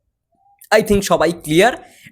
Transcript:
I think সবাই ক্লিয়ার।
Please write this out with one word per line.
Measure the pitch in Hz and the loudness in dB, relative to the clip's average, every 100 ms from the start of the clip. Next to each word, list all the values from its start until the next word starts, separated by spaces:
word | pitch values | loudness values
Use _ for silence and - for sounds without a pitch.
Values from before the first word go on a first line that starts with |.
| _ _ _ _ _ _ - 220 | _ _ _ _ _ _ -2 0
I | |
think | 208 202 | 0 -2
সবাই | 196 170 214 | 0 0 -2
ক্লিয়ার। | 170 - 160 220 330 - _ - | -4 -2 2 2 0 -12 _ -6